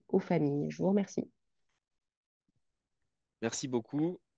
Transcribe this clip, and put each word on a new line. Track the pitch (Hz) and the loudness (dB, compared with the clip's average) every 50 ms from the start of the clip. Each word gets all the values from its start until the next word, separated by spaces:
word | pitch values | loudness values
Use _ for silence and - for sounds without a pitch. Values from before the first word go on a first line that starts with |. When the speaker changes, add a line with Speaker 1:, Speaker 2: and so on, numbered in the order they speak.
| _ - | _ 0
Speaker 1:
aux | - 190 | 0 0
familles. | - - 180 160 151 143 143 143 151 156 | 2 2 2 4 4 2 2 0 -2 -4
Je | 151 165 | -2 0
vous | 170 185 | 0 2
remercie. | 196 202 196 - - - - - _ _ _ _ _ _ _ _ _ _ _ _ _ _ _ _ _ _ _ _ _ _ _ _ _ _ _ _ _ _ _ _ _ _ _ _ _ _ _ _ _ - | 2 2 0 0 -4 -6 -6 -6 _ _ _ _ _ _ _ _ _ _ _ _ _ _ _ _ _ _ _ _ _ _ _ _ _ _ _ _ _ _ _ _ _ _ _ _ _ _ _ _ _ -6
Speaker 2:
Merci | 110 117 - - - 131 | -6 -4 -4 -4 -6 -2
beaucoup, | 127 120 113 - - 147 156 175 180 - _ _ _ | -2 -2 -2 -2 -2 -2 -2 -2 -4 -8 _ _ _